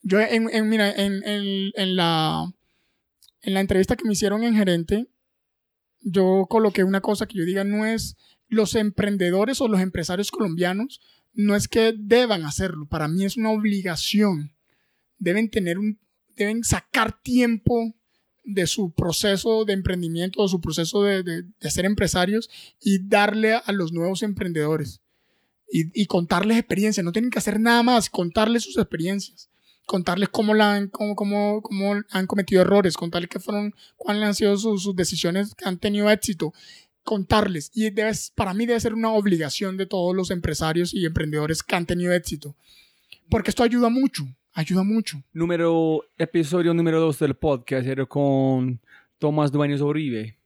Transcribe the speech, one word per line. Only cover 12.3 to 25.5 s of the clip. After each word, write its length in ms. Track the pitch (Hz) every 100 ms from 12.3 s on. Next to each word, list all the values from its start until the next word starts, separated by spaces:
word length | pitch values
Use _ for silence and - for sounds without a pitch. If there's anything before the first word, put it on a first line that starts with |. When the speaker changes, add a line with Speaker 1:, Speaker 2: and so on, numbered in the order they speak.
| 196 151
Speaker 1:
hacerlo. 420 | - 143 160 147
Para 200 | 160 151
mí 160 | 175 196
es 120 | 240
una 140 | 220
obligación. 1000 | 214 214 202 185 160 - 208 208 165 147 _ _ _ _ _ _ _
Deben 300 | 175 196 226
tener 280 | 220 175 175
un, 220 | 214 208 _ _ _ -
deben 280 | 208 226
sacar 580 | 220 202 _ 262 220 -
tiempo 720 | - 247 240 226 - 240 226 - _ _ _ _
de 220 | 262 196 170
su 260 | - 185
proceso 720 | - 180 156 208 196 233 220 214
de 80 |
emprendimiento 680 | 196 180 180 170 165 185 202
o 60 | 202
su 120 | 185
proceso 440 | 165 156 165 208
de, 180 | 202 190
de, 220 | 180 170
de 280 | 180 - 151
ser 140 | 170 185
empresarios 640 | 208 190 185 180 214 - - - _
y 260 | - 196 196
darle 460 | 208 208 208 220
a 180 | 226 -
los 220 | 202 165
nuevos 300 | 170 170 185
emprendedores 760 | 214 190 185 160 151 156 131 - _ _ _ _ _